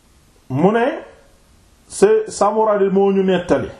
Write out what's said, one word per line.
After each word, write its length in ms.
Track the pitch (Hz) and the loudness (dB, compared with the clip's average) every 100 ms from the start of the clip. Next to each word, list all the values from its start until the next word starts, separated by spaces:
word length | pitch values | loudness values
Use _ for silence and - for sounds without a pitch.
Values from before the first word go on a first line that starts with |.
| _ _ _ _ _ | _ _ _ _ _
Mu 220 | 127 180 | 0 2
ne, 140 | 226 254 330 - - _ _ _ _ _ _ _ | 2 -2 -4 -14 -20 _ _ _ _ _ _ _
se-, 380 | - 202 220 214 | 0 2 2 0
Samura 500 | - 202 214 220 208 | -2 -2 0 0 0
di 100 | 196 | 0
moo 240 | 190 196 | 2 2
ñu 100 | 196 | 0
nettali, 460 | 190 180 - 190 117 | 0 -2 0 -2 -2